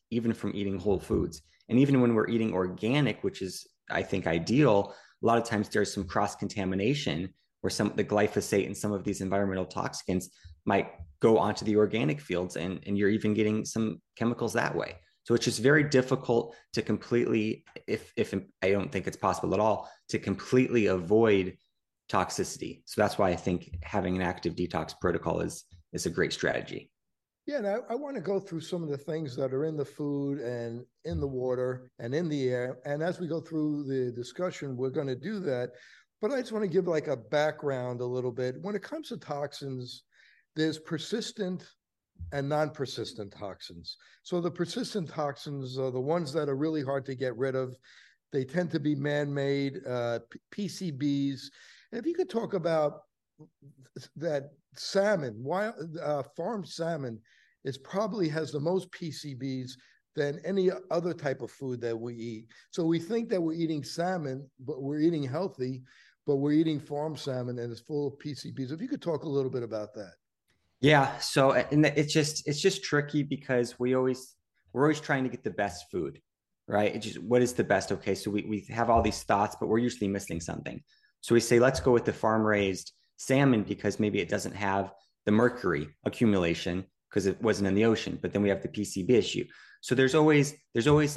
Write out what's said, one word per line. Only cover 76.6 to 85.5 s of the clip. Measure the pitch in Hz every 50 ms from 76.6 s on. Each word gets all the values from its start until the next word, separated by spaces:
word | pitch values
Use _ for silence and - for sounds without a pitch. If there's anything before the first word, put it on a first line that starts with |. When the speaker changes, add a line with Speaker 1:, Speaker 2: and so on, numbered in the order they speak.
| _ -
Speaker 1:
right? | 117 104 107 104 -
It's | 113 110
just, | 110 - -
what | 73 104 120 123
is | 123 120 123
the | - 107
best? | 90 101 95 92 - 101
Okay. | 92 - 107 95
So | 95 - 107
we, | 101 104 -
we | - 107 104 - -
have | 107 113 117 117
all | 113 117
these | 107 107 104 - -
thoughts, | - 110 101 104 107 - -
but | - 85
we're | 107 117
usually | 120 123 - - 107 98
missing | 98 98 - - 87 82
something. | - - 82 76 73 - - - - _ _ _ _ _ _ _
So | - - 117
we | 117
say, | 113 - 123 117
Let's | 120 131 143 -
go | - 135
with | 123 117 113
the | -
farm | - - - 113 110 110
raised | 110 107 107 104 101 95 95 90 - - - _ _ _ _ _ -
salmon | - 135 135 143 139 127 107 98
because | 95 104 - - 104 95 -
maybe | 110 107 101 101
it | 90 85
doesn't | 101 101 87 95 -
have | 98 101 98 98 98 98 95 - - _ _ _ _ _
the | -
mercury | 104 107 120 123